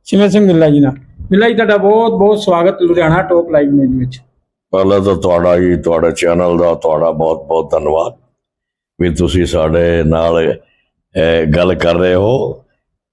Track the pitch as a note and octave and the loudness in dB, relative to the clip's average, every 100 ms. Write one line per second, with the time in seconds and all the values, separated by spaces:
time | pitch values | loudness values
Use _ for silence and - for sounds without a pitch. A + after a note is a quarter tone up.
0 | - F#3+ G3+ G3+ G3 E3 D#3 D3 C#3 C#3 | -4 0 2 2 2 4 4 4 2 -2
1 | - - - F#3+ A#3 A3 G#3+ G#3 G3 A3 | -16 -20 -2 0 2 0 0 2 2 2
2 | A3+ F#3+ G3+ G#3 G3+ E3+ F3+ F#3+ F3 E3+ | 0 2 2 2 0 0 0 0 0 2
3 | D#3+ E3+ F#3 E3+ E3+ D3+ C#3+ C#3+ C3 C3 | 2 0 0 -2 0 0 2 0 0 -2
4 | B2+ - _ _ _ _ _ F#2+ F#2+ G2 | -6 -8 _ _ _ _ _ -2 2 2
5 | G2 F2+ F2+ F2 F2 F2 F2+ E2+ E2+ E2 | 2 0 0 2 2 2 2 0 0 0
6 | E2 E2 F2 F2 F2 E2+ F2 D#2+ E2 D#2 | 0 0 0 0 0 0 0 0 -2 0
7 | E2 D#2 D#2+ D#2+ D#2 E2 D#2 D#2+ D2+ D#2+ | -2 -2 -4 -4 -4 -6 -4 -4 -2 -4
8 | D#2 - _ _ _ _ _ _ _ - | -4 -10 _ _ _ _ _ _ _ -6
9 | F2 D#2 F2 F2+ E2+ E2+ D#2+ E2+ E2+ E2+ | -4 -2 -2 -2 -2 -2 -2 0 0 0
10 | D#2 D#2+ E2+ E2 D#2+ - _ _ _ _ | 0 0 0 0 -2 -4 _ _ _ _
11 | _ E2 E2 E2 D#2+ E2 F2+ F2 E2+ F2 | _ -4 -2 0 0 0 0 0 -2 0
12 | F2+ F2+ G#2 C3+ D#3 - _ _ _ _ | 0 0 0 -2 -4 -10 _ _ _ _
13 | _ | _